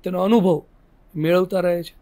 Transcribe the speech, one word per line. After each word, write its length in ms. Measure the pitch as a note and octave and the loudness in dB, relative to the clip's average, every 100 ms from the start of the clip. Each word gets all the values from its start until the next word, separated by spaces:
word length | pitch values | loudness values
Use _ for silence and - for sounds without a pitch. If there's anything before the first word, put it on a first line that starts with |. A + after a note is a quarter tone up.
તેનો 180 | F#3 F3+ | -6 -4
અનુભવ 400 | F#3+ A#3 F#3 D#3 - _ _ _ _ D#3 | 2 2 2 0 -4 _ _ _ _ -6
મેળવતા 440 | D#3 F3+ F#3 F#3+ | 0 2 0 -2
રહે 220 | F3 F3 | -2 -4
છે 120 | E3+ - | -6 -20